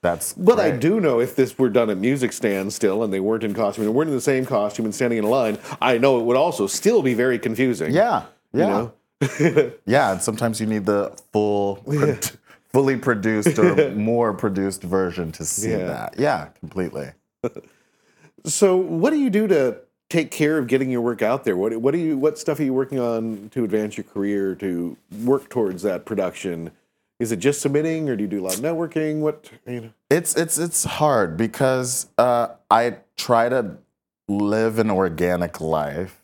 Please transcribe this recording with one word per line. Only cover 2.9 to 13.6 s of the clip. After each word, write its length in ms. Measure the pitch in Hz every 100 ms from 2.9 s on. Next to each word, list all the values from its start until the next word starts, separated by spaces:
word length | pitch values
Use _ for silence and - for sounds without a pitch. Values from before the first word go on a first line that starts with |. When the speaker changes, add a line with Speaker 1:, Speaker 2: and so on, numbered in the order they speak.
| 98
Speaker 2:
and 80 | 113
they 80 | 98
weren't 240 | 95 110
in 120 | 110 101
costume 300 | 107 - 107
and 100 | 117
weren't 140 | 160
in 40 | 131
the 60 |
same 240 | 127 135 127
costume 400 | 120 104 - 110
and 80 |
standing 240 | 101 123 117
in 80 | 104
a 20 |
line, 300 | 131 113 107 - -
I 160 | 120 120
know 220 | 135 127
it 40 | 117
would 120 | 127
also 300 | 160 165 98
still 340 | - 202 233
be 140 | 139 117
very 240 | 127 120
confusing. 520 | 120 110 131 110 78
Speaker 1:
Yeah, 340 | 147 226 156 - _ _
Speaker 2:
You 60 | 120
Speaker 1:
yeah. 80 | 147
Speaker 2:
know? 1000 | 98 117 - _ _ 131 - 147 165 131 -
<laughs> 80 | -
Speaker 1:
Yeah, 240 | 127 127
and 100 | 95
sometimes 400 | - 110 120 107
you 60 | 107
need 180 | 107 98
the 340 | 104 101 - _
full, 500 | 107 107 104 101 98 -
Speaker 2:
Yeah. 120 | 147
Speaker 1:
produ-, 360 | 147 123 - - _ - _
fully 240 | 135 135 127
produced 600 | 131 113 104 110 104
or 320 | 147